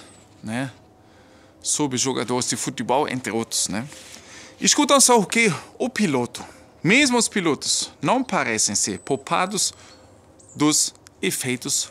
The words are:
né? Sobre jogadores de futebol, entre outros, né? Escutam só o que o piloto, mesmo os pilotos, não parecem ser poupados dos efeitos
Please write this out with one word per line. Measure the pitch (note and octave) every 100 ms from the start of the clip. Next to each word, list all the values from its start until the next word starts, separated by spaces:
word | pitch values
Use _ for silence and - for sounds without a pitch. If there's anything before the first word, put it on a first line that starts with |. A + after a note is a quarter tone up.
| - - - -
né? | G2+ A#2 C3 - - - - - - - - -
Sobre | - - D3 B2+
jogadores | C3 B2+ A#2 B2 A#2+
de | B2+
futebol, | - B2+ A#2 C3 D3
entre | B2+ A#2+
outros, | A2 A2+ - -
né? | F#2 C#3+ - - - - - - -
Escutam | - - C#4+ C#4+
só | B3 A#3+
o | F#3
que | A3+ A3+ C3+ - -
o | B3
piloto, | - G3+ C3 A#2+ - - - - -
mesmo | D#3 B3 D4 A#3+
os | G#3+
pilotos, | G#3+ E3 B2+ - - - -
não | D3+ A#3+
parecem | B3 F3+ B2 A2 -
ser | G2+ - F#2+
poupados | - C3 - E3+ F#3 G#3 - - - - - - - - -
dos | - D3 D3+ - - - -
efeitos | F#3+ - C3 B2 C#3+ - -